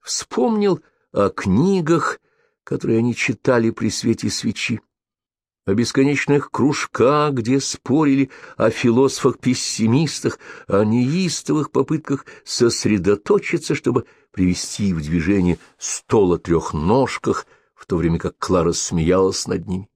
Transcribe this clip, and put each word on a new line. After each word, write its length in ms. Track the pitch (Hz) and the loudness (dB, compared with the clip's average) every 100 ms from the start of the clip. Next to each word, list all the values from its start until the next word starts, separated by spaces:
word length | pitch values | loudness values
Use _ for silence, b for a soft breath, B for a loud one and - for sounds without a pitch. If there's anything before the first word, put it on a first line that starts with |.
Вспомнил 800 | - - - - 247 214 202 175 b b b | -8 -10 -6 -2 0 2 0 0 b b b
о 160 | - 98 | 0 0
книгах, 920 | - - 95 175 196 151 165 - - _ _ _ _ | 0 0 2 2 2 2 0 0 -8 _ _ _ _
которые 360 | - - - 110 | -8 -6 0 0
они 140 | 120 | 0
читали 540 | 113 - 110 - 123 113 | -2 -4 -2 2 2 2
при 220 | 104 110 | -2 -4
свете 400 | - 117 113 107 | -2 -2 -2 -2
свечи, 500 | - 117 107 - 113 _ _ _ _ _ _ _ _ - | -4 -6 -6 -4 -6 _ _ _ _ _ _ _ _ -2
о 80 | |
бесконечных 760 | 101 117 - 135 139 - 143 139 | 0 0 2 0 0 2 0 0
кружках, 840 | - 131 143 - - 117 147 151 | 0 0 0 -6 0 2 4 0
где 260 | 135 110 135 | -2 0 0
спорили, 720 | 135 - - 131 151 135 135 B B B | -2 -10 -2 2 2 2 0 B B B
о 140 | 110 | 0
философах-пессимистах, 1700 | - 120 117 135 - 131 - - 127 - - 110 127 160 - - - B B B | 2 2 4 4 2 0 0 -2 -2 -4 -2 2 2 0 -2 -6 -6 B B B
о 160 | 98 | 0
неистовых 880 | 107 117 123 165 185 - - 151 147 | 2 2 2 0 -2 -4 -2 -2 0
попытках 520 | 127 135 156 - 139 - B | -2 0 -2 -4 -6 -6 B
сосредоточиться, 1300 | - - 120 113 - 104 87 104 - 202 - 165 - | -12 0 0 2 0 2 2 0 2 0 0 -6 -4
чтобы 320 | 147 - 123 - b b | -4 0 -2 -4 b b
привести 640 | - 92 90 - - 101 | 0 0 0 -6 -4 -2
в 80 | 85 | -2
движение 560 | 76 85 80 101 90 82 b b | -2 -2 0 2 2 0 b b
стол 580 | - - _ 117 95 | -10 -10 _ 2 4
о 40 | 85 | 2
трех 340 | - 82 - | 0 -2 0
ножках, 720 | 80 78 120 127 - - - - b b | -4 0 2 0 -4 -4 -4 -6 b b
в 100 | _ - | _ -6
то 100 | 90 | -2
время 220 | 82 82 | 0 -2
как 200 | 90 - | -4 -8
Клара 340 | - 90 85 | -2 0 2
смеялась 720 | 82 - 87 80 90 95 98 - | -2 -4 -2 2 2 2 0 -4
над 180 | 98 82 | -6 -4
ними. 240 | 92 98 | -8 -10